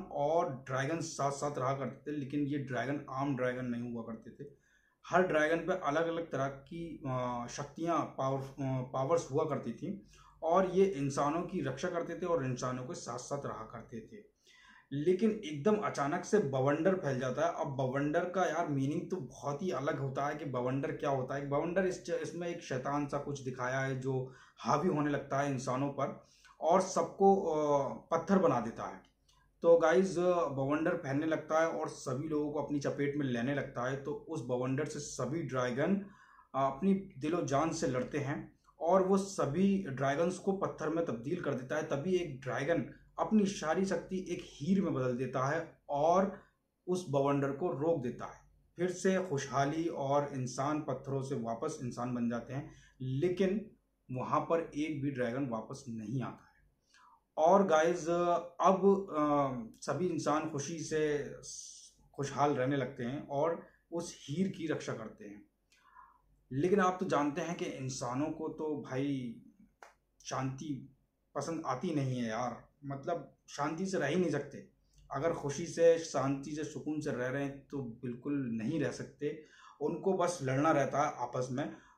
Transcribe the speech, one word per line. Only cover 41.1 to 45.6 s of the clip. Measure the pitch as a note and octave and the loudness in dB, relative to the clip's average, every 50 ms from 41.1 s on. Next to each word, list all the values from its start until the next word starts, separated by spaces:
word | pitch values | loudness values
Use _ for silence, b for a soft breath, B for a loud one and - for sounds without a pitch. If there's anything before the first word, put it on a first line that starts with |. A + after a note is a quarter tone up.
| A#2+ A#2 A#2 C#3+ F3 - | -2 -4 -2 -2 -2 -2
कर | - D3 B2 | 0 0 -2
देता | B2 B2+ - D3+ | -2 -2 -4 -2
है। | D#3 D#3 | -2 -2
तभी | - D3 C3+ C#3 F#3+ F#3 | -2 -2 -2 0 2 2
एक | F3 D#3 D3+ C3+ B2+ | 0 0 -2 -6 -8
dragon | - C3 A2+ B2+ C#3+ D#3 E3+ D3+ A#2+ - B B B B B - | -6 -4 -2 -2 0 2 2 2 0 -2 B B B B B -4
अपनी | - - A3 G#3+ G3 | 0 4 4 6 6
सारी | F#3 - - D#3 D3+ D#3+ F#3 F#3+ | 4 2 0 0 0 2 2 2
शक्ति | F#3+ F3 - - - F#3+ F3+ - E3+ | 2 0 -2 -2 -4 -6 -6 -4 -4
एक | E3+ D#3 - | -6 -6 -8
हीर | - - - C#3 E3 G3 F#3+ | -10 -12 -4 0 2 4 4
में | E3+ E3 C3+ | 4 2 2
बदल | C3 B2+ B2+ B2 A#2+ | 0 0 0 0 0
देता | C3 A#2+ - C3 C3 C#3 | -2 -2 0 0 0 0
है | D3+ E3 | 0 -2